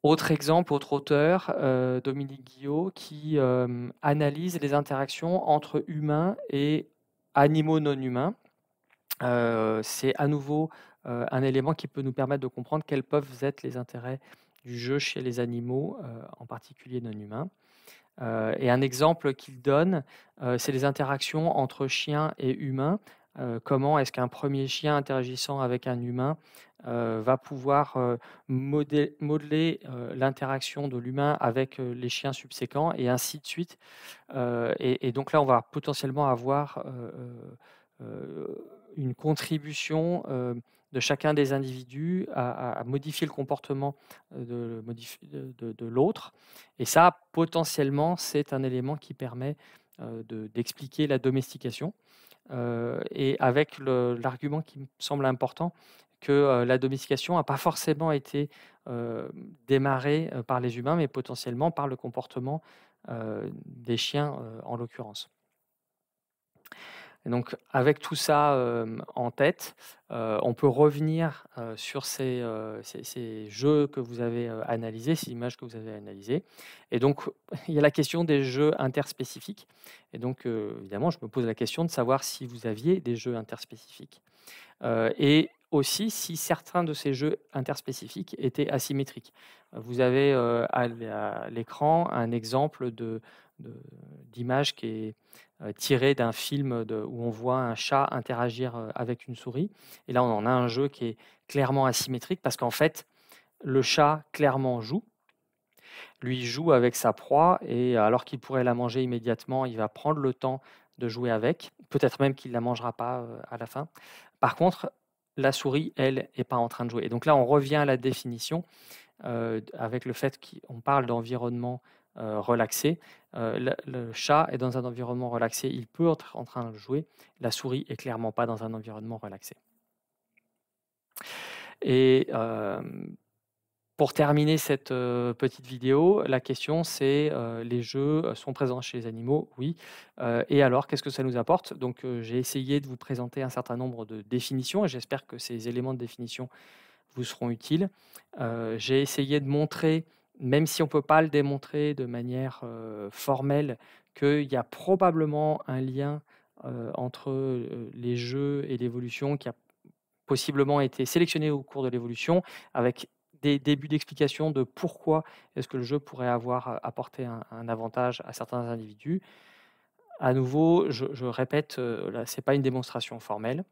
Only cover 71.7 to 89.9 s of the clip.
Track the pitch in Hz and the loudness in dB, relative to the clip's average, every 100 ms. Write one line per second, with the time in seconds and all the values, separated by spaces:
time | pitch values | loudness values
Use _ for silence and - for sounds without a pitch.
71.7 | 110 - 139 - - 131 123 117 110 110 | -10 -8 -6 -6 -4 -2 -2 -4 -6 -8
72.7 | 107 107 - 113 127 117 110 107 104 139 | -10 -12 -14 -12 -10 -8 -10 -10 0 4
73.7 | 151 143 143 117 120 120 120 117 113 113 | 6 4 -2 -6 -4 -2 -2 -4 -4 -4
74.7 | 117 113 110 123 165 - 120 120 - 123 | -2 -4 -4 -2 -2 -2 -6 -6 -8 -14
75.7 | 113 110 107 101 98 101 147 - - - | -12 -12 -14 -14 -14 -2 -2 -2 -20 -20
76.7 | - _ 120 131 143 - - _ - - | -20 _ 2 2 2 -6 -12 _ -12 -2
77.7 | 156 147 - 143 170 170 143 135 127 151 | 4 4 4 0 0 2 4 2 2 2
78.7 | - 135 131 131 - - - - - - | 2 0 -2 -4 -6 -10 -10 -14 -14 -16
79.7 | _ - - _ 113 123 131 123 113 104 | _ -20 -20 _ -8 -6 -6 -4 -4 -6
80.7 | 113 98 101 160 165 117 - 117 110 120 | -8 -10 -2 -2 -2 -6 -2 -2 -2 -4
81.7 | - 165 - 120 131 - - 127 120 113 | -2 -2 0 2 2 0 -8 -12 -8 -6
82.7 | 107 139 185 135 117 127 117 107 110 - | -2 2 2 0 -4 -4 -6 -6 -12 -14
83.7 | 110 - - - _ _ _ - - - | -20 -20 -20 -20 _ _ _ -20 -20 -20
84.7 | _ 120 113 113 - 143 151 - _ _ | _ -2 0 0 4 6 6 4 _ _
85.7 | 156 135 - 220 - - 165 - 165 - | 2 2 0 -2 -4 -8 -6 -2 -4 -2
86.7 | 180 170 147 143 131 151 - _ 139 131 | -2 0 -2 -2 0 0 -2 _ -6 -4
87.7 | 143 - 131 113 - - - 131 - 147 | -6 -8 -10 -10 -10 -10 -4 -4 0 0
88.7 | 143 - 139 135 - _ _ - - _ | 0 -2 -2 -4 -8 _ _ -20 -20 _
89.7 | 113 113 | -14 -8